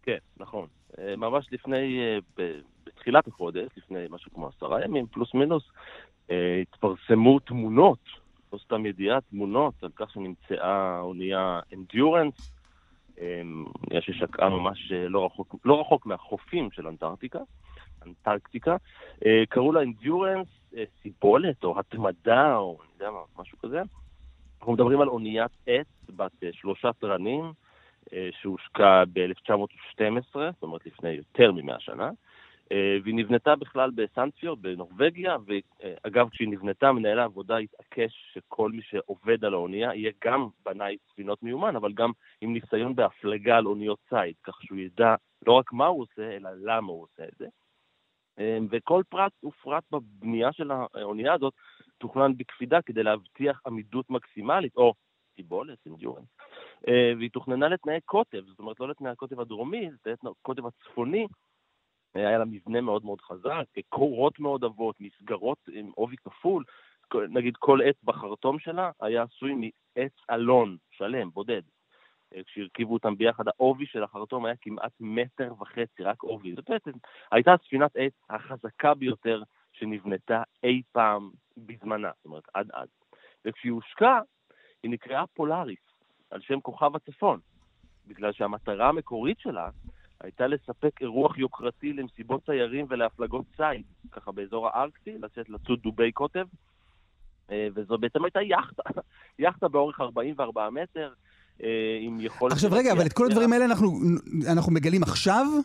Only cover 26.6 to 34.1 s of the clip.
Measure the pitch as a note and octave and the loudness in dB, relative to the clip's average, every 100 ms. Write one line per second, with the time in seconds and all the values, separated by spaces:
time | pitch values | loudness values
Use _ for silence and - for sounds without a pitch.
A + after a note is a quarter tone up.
26.6 | G2 F#2+ B2 A#2 G#2+ F#2+ G2 C#3 E3 D#3 | -6 -2 -2 -2 -4 -2 -2 -4 -6 -14
27.6 | _ _ _ _ - F#2 F#2 - G2 F#2 | _ _ _ _ -14 -10 -10 -8 -10 -10
28.6 | - - G2+ F#2+ F2+ F#2 F2+ F#2 - G#2 | -10 6 10 10 8 2 -2 -2 0 0
29.6 | G2+ - - - G#2+ A#2 B2 C#3+ D#3 F3+ | 0 -10 -20 -2 0 0 -4 -6 -6 -8
30.6 | D#2+ E2+ E2 - E2 D#2 D2+ - A#2 F2 | -12 -12 -14 -8 -8 -8 -6 8 8 8
31.6 | C#2+ A1+ - A1 A#2 A3+ _ _ - _ | -6 -10 -10 -6 -6 -8 _ _ -20 _
32.6 | _ G2 C#3 C#3 G2 A2+ G#2+ A#2+ D3+ D3 | _ 0 2 0 0 -2 2 2 4 2
33.6 | C#3 C3+ C3 A#2 G#2 | 0 -2 -2 0 -4